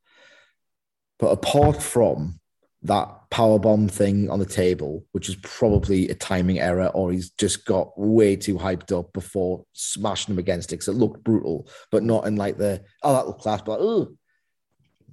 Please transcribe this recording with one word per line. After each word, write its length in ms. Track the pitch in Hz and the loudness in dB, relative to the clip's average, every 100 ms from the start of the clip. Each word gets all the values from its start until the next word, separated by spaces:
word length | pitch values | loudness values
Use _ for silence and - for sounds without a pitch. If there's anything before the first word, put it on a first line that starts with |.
| _ _ - _ _ _ _ _ _ _ _ - | _ _ -20 _ _ _ _ _ _ _ _ -2
But 80 | 90 | 0
apart 560 | 98 - 143 147 143 | 0 2 4 4 2
from 560 | - 120 107 73 78 87 _ _ _ _ | -2 2 2 0 -6 -10 _ _ _ _
that 240 | - 101 - - - | -2 -2 -2 -10 -8
powerbomb 640 | - 113 107 107 107 107 | 2 4 6 4 4 2
thing 360 | - 101 98 101 | 2 0 2 0
on 120 | 92 | -2
the 60 | 92 | -4
table, 600 | - 90 90 73 80 - | 0 2 2 -4 -8 -8
which 180 | 98 87 | -8 -8
is 60 | 92 | -10
probably 640 | - - 117 101 98 98 92 | -12 0 2 2 2 0 0
a 60 | 90 | -2
timing 440 | - 95 90 90 | -4 0 0 0
error, 280 | 87 90 92 - | 0 0 0 0
or 160 | 92 | -2
he's 180 | 92 87 | -2 -4
just 340 | - 101 - | -2 -2 -2
got 320 | - 95 - - | -2 -2 -2 -4
way 400 | 104 113 104 98 | 2 6 6 4
too 200 | - 92 | -2 -2
hyped 360 | 95 90 - | -2 -4 -4
up 220 | 92 87 | -4 -4
before 500 | 98 - 101 92 90 - | -10 -8 -4 -4 -4 -10
smashing 640 | - - - 104 95 - | -12 -10 -6 -6 -6 -6
him 60 | 92 | -4
against 340 | 90 87 82 | -4 -4 -6
it, 40 | - | -8
'cause 100 | - | -4
it 60 | |
looked 300 | 104 110 - | 0 0 0
brutal, 440 | - 107 - 80 - - - | 0 0 0 -6 -8 -20 -2
but 100 | 107 | 0
not 240 | 110 110 104 | 2 0 0
in, 120 | 107 | -2
like, 200 | 101 - | -4 -2
the, 260 | 101 95 - _ | -2 -4 -10 _
"Oh, 100 | 147 | 0
that 140 | 131 92 | 0 0
looked 140 | - | -6
class," 200 | 110 104 | -4 -4
but, 180 | - 107 | -4 -2
"Ooh, 360 | 196 226 135 - _ _ _ _ _ _ _ _ _ | 0 0 -2 -6 _ _ _ _ _ _ _ _ _